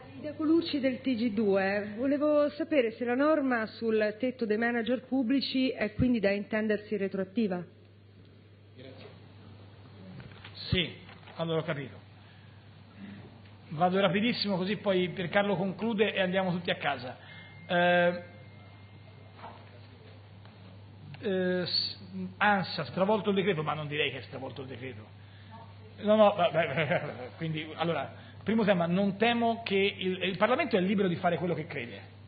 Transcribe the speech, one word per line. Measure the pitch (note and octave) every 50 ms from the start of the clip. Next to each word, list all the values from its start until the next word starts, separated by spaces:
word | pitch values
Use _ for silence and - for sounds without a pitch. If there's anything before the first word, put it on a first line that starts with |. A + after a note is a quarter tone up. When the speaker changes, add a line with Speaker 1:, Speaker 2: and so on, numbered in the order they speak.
| - - -
Speaker 1:
Ida | - - D4+ D4
Colucci | - D#4 D4 E4 E4 E4 - - C#4+
del | A#3+ C4+ B3 -
T | - C4+ B3+
G | G#3 A#3+ A#3+
due, | G3+ A3+ A3 G3 F#3+ G3 F#3+ G3 G3+ G#3 G3+ G#3 G#3
volevo | A3 C4 C4+ C#4+ C4+ D4 D4+ D4 D4 D4 C#4+
sapere | - - D#4+ - D#4 C#4+ A#3 A3
se | A3 - B3
la | A#3 B3
norma | C4 C#4+ D#4 D#4 D4+ C4+ C4 B3 A3+ A3
sul | G3+ - - A3+ A3+ A3 G#3+ G#3+ G#3+ G#3 -
tetto | B3+ B3+ B3 - A#3
dei | G#3 G#3+
manager | G#3+ A#3 A#3 A#3+ A#3 A3 A3 B3+ - -
pubblici | - B3+ C4+ B3+ A3 C#4 C4+ - - - C4 C4 C4
è | - - G#3+ G#3 -
quindi | - C4 B3+ B3 A3
da | F#3 G3
intendersi | G3+ G3+ G3+ - A3+ G#3+ A3 G#3+ G#3 G3+ - - G#3+
retroattiva. | F#3+ G3 F#3+ G3 F#3+ F#3+ F#3+ - A#3+ A3 F3+ F3+ F3+ E3+ - - - - - - - - - - - - - - - - - - - - - - B2+ C3 C3 B2+ - C#3 - - - - - - - - - - - - - - - - - - - F#3 - F#3 - - - - - - -
Speaker 2:
Sì, | - - - - - F#3 D#3+ A2+ - - - - - - - - -
allora | - E3 E3 D#3+ D#3+
ho | D3+
capito. | E3 D3+ C#3+ C3+ A2 F#2+ F#2 - - - - - - - - - - - - - - - - - - - - - - - - - - - - - - - - - -
Vado | D#3+ D3 F3+ F3+ F#3 G3
rapidissimo | G3 F3+ E3 G#3 A3 B3 - - - G#3 G3
così | E3+ F#3 G3 G#3+
poi | G3+ - G#3 F#3+ F3+ F3+ E3
Piercarlo | - G3 F3 D#3 - G3+ G3+ G3+ G3
conclude | D#3+ G3 F#3+ - - G#3+ A#3 A3+ G3 G#3+ G3
e | G3 F#3+
andiamo | F#3+ F3+ F3+ F#3+ F#3+ F#3
tutti | E3+ F#3 - F#3+
a | F3+
casa. | - C#3+ C#3+ C#3 B2+ B2 B2+ A#2+ - - - - - - - - - -
Eh, | - F3+ F3 F3 F3 F3 F3 F3 F3 F3 F3 - - - - - - - - - - - - - - - - - - - - - - - - - - - - - - - - - - - - - - - - - - - - - - - - - - - - - - - - - - - -
eh, | C4 G#3 F#3+ F#3 F#3 F3+ F3+ F3+ F3
s-, | - - - - - - - - - F#3+ F#3 F#3 F#3 -
Ansa, | - G3 G#3 G3+ F#3+ E3 - - F3 C#3+
stravolto | - - F3 F#3+ G3+ A3 G#3 G#3 G#3
il | G3
decreto, | G3 E3+ G#3 E3+ D3+ D3+
ma | D3 D3
non | D#3 D3+
direi | C#3+ D3 D3+ D3 C3+
che | B2+
è | C3
stravolto | - - C#3+ B2+ C3 C3 A#2+ C#3 C3
il |
decreto. | C3 B2+ A#2 C3 C3 G#2+ G#2+ G#2+ - - - - - - - - - - - - - - - - - - -
No, | A3 G3+ G#3+
no, | A3 G#3 G3+ G#3
va-, | E3+ F3 D#3
va-, | D3 D#3+ E3+ D3 C3+ E3 D3+ C3 F3 C#3+ - C3+ - A#2 B2 A#2+
<laughs> | -
quindi, | - E3 D#3+ D#3 D#3 D#3+ D#3 D#3
allora, | D#3+ E3 E3+ D#3+ C#3 C3 - - - - - - - -
primo | G3 A3+ A3+ G#3
tema, | G3+ G3 F3 E3+
non | E3+ F3 G3 G3+ G3+ F#3
temo | - A3 A#3+ A#3 A#3 A#3 A#3 A3+ A3+ A3+
che | - G3
il, | G3 G3 G3+ G3+ - F#3 F#3 F#3 - F3+
il | F#3 G3
Parlamento | - G#3 A3 B3+ D#4 E4+ - -
è | F#3
libero | F3+ F#3+ A3 G3 G3
di | F3+ E3+
fare | - - F3 E3+
quello | D#3 F3 F3 D#3+
che | D#3 D3
crede, | - - C#3 A#2+ A#2+ B2 - - - - - -